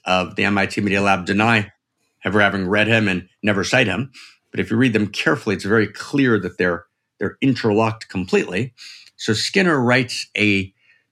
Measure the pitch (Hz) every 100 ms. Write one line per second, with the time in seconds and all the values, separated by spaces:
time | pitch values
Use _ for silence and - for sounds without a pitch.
0 | - 92 87 - 101 101 98 - 101 98
1 | 101 95 87 101 110 113 98 _ _ _
2 | _ _ - 104 101 98 90 104 107 113
3 | 104 90 90 _ 107 98 90 131 117 90
4 | 139 - - _ _ - 95 113 131 107
5 | 104 - - 147 - 95 98 113 101 -
6 | - 143 131 107 90 - 87 85 - _
7 | _ _ 95 - 135 117 113 104 113 110
8 | - 95 92 202 - 90 117 - - -
9 | - _ - 110 - 196 185 147 120 123
10 | 127 - - - 104 98 95 _ _ _
11 | _